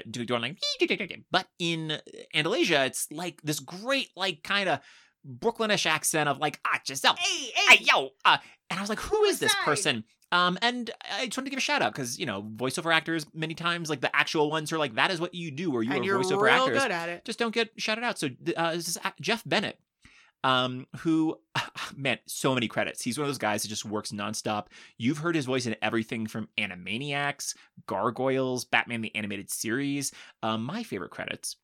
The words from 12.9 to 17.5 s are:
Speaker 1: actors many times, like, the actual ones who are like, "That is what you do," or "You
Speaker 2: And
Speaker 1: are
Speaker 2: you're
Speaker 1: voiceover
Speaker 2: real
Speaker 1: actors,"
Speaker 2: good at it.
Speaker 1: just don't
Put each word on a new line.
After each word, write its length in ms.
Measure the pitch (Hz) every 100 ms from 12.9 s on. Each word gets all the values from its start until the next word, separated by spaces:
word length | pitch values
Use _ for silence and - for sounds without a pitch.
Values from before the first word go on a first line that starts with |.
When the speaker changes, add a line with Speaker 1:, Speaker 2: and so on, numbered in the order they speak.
Speaker 1:
actors 320 | 160 156 165 151
many 200 | 160 160
times, 340 | 160 170 170 156
like, 100 | 135
the 140 | 135 143
actual 340 | 147 165 147
ones 200 | 156 151
who 60 | 160
are 20 |
like, 140 | 143
"That 160 | 113 160
is 80 | 170
what 120 | 175
you 160 | 175 170
do," 200 | 131 180
or 100 | 123
"You 80 | 113
Speaker 2:
And 80 | 123
Speaker 1:
are 40 |
Speaker 2:
you're 160 | 120 196
Speaker 1:
voiceover 220 | 185 196
Speaker 2:
real 120 | - -
Speaker 1:
actors," 180 | 262 269
Speaker 2:
good 80 | 254
at 180 | 175 170
it. 160 | 170
Speaker 1:
just 140 | - 220
don't 160 | 233